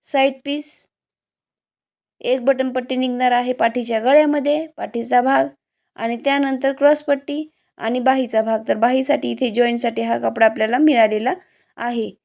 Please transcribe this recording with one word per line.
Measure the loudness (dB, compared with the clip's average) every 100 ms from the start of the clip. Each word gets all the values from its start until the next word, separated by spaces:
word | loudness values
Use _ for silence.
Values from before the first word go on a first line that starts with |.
साईड | -2 0 0 0
पीस, | -8 -6 -8 -14 -20 _ _ _ _ _ _ _ _ _ _ _ _ _
एक | -2 0
बटन | 0 0 0
पट्टी | -4 -4 -2
निघणार | -2 0 2
आहे | 2 0
पाठीच्या | 0 0 -2 -4 -2
गळ्यामध्ये, | 4 4 4 0 0 -2 -4 -10
पाठीचा | -8 -6 0 2
भाग | 4 2 0 _ _ _ _ -8
आणि | -6 -4
त्यानंतर | 0 0 0 0 -2
क्रॉस | 2 4 4
पट्टी | 0 -4 -2 -8 -8 _ _ _
आणि | -4 0
बाहीचा | 2 0 0 -2
भाग. | 0 -2 -2
तर | 0
बाहीसाठी | 2 0 0 -2 -2
इथे | -2 -2
जॉईंटसाठी | 0 0 0 -2 -4
हा | -4 -2
कपडा | -2 2 2
आपल्याला | 2 -2 2
मिळालेला | 4 4 4 2 -2 -4 _ _ _ -10
आहे. | -6 -4 -6 -10